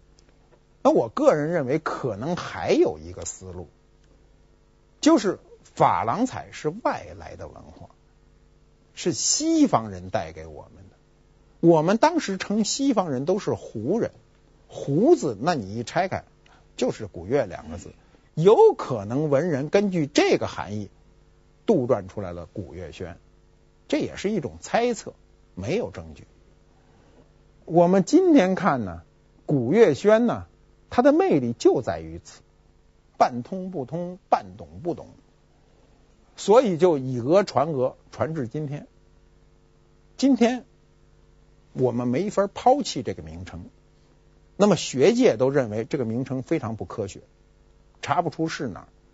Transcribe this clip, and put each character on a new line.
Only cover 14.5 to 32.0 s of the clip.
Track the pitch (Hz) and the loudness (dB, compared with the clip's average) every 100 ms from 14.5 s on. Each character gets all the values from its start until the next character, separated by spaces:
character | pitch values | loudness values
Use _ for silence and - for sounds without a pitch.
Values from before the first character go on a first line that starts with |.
| _ _ | _ _
胡 | - - 147 269 302 | -10 -4 2 4 4
字， | 160 98 | 2 -4
那 | 156 156 | -4 -4
你 | 95 113 | -4 -8
一 | |
拆 | 117 - 190 | -6 -4 -4
开， | 90 - _ _ _ _ - | -6 -10 _ _ _ _ -6
就 | 262 | -4
是 | - 107 | -4 -10
“古 | 87 90 | -12 -2
月” | 139 101 | -2 -2
两 | 76 73 | -8 -14
个 | 85 | -14
字。 | - - _ _ _ | -16 -20 _ _ _
有 | - 180 294 440 | 2 6 8 8
可 | - - 117 | 6 -4 -6
能 | 101 131 156 | -4 -4 0
文 | 135 175 | 0 0
人 | 131 147 | -2 0
根 | 196 208 | 2 2
据 | 180 139 | 0 -2
这 | - 381 185 | 0 2 2
个 | 95 | -2
含 | - 76 104 | -8 -8 -10
义 | 101 _ _ _ _ _ _ _ - | -10 _ _ _ _ _ _ _ 0
杜 | 185 123 | 2 2
撰 | 107 95 | -2 -4
出 | 107 | -10
来 | 92 | -10
了 | 85 85 | -10 -12
“古 | - 67 | -12 -12
月 | 85 80 | -12 -14
轩”， | - 85 - _ _ _ _ _ _ - | -12 -14 -16 _ _ _ _ _ _ -4
这 | 294 | -4
也 | 135 69 | -4 -6
是 | 196 | -4
一 | 208 | -4
种 | 120 78 | -6 -10
猜 | - - 247 | -4 0 0
测， | 226 - - _ _ _ | -4 -10 -18 _ _ _
没 | - 101 208 | -10 -6 -4
有 | 127 | -6
证 | 90 80 | -10 -16
据。 | 69 - _ _ _ _ _ _ _ _ _ _ _ _ _ - | -18 -20 _ _ _ _ _ _ _ _ _ _ _ _ _ 0
我 | 170 175 | 4 6
们 | 190 - | 4 4
今 | 320 370 | 4 6
天 | 285 185 180 | 6 4 2
看 | 180 131 92 | 0 0 -4
呢， | 85 - _ _ _ - | -10 -18 _ _ _ -2
“古 | 143 120 | 0 2
月 | 208 196 | 6 6
轩” | 143 202 220 233 | 4 4 4 2
呢， | 131 - _ _ _ - | -2 -10 _ _ _ -6
它 | - | 2
的 | 277 | 4
魅 | 311 381 156 | 6 4 2
力 | 120 | 0
就 | - 359 151 | 2 2 2
在 | 110 | 0
于 | 82 | -6